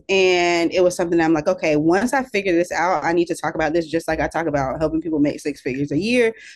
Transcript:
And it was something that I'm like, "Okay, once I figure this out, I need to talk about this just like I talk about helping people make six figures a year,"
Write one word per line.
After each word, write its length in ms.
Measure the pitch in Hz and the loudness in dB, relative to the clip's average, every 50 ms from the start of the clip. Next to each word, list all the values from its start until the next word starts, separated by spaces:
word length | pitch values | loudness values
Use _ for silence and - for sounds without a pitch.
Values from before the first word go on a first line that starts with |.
| - - | -4 0
And 640 | 196 185 185 185 180 175 175 175 175 170 170 165 | 2 4 4 4 4 4 4 2 2 2 0 0
it 120 | - 185 180 | 2 2 2
was 120 | 180 180 | 2 2
something 220 | - 180 170 175 170 | 0 -2 0 2 2
that 80 | 165 | 4
I'm 80 | 160 165 | 4 2
like, 140 | 156 151 185 | 2 0 0
"Okay, 300 | 185 185 185 160 147 147 | -2 0 0 0 0 2
once 360 | 156 165 175 196 233 247 302 | 2 2 2 2 2 0 0
I 80 | 269 254 | -2 -2
figure 280 | - - 202 190 196 170 | -2 -4 -2 0 0 0
this 180 | 170 175 - | 0 0 0
out, 320 | - 160 165 180 185 151 139 | -2 -2 0 0 0 0 0
I 80 | 165 | 0
need 140 | 170 175 170 170 | 0 0 0 -2
to 60 | 165 | -4
talk 200 | - - 156 170 | -4 -6 -4 -4
about 180 | 165 160 147 156 | -2 -2 0 0
this 140 | 175 165 151 | -2 -2 -2
just 200 | 147 165 - - | -4 -4 -4 -4
like 120 | 160 156 | -2 -2
I 80 | 147 156 | -2 -2
talk 180 | - 160 170 | -2 -4 -2
about 320 | 160 147 143 135 131 - 160 | -2 -2 -2 -2 -4 -4 -4
helping 220 | 160 151 160 160 | -4 -2 -2 -4
people 160 | 165 170 156 147 | -4 -2 -2 0
make 220 | 147 147 - - | 0 0 -2 -4
six 200 | - 151 139 - | -6 -8 -8 -6
figures 300 | - 139 127 139 143 143 | -6 -6 -6 -4 -4 -4
a 60 | 139 151 | -4 -2
year," 380 | 190 226 247 247 233 226 226 - - - - | -2 0 2 2 2 0 -2 -6 -12 -20 -14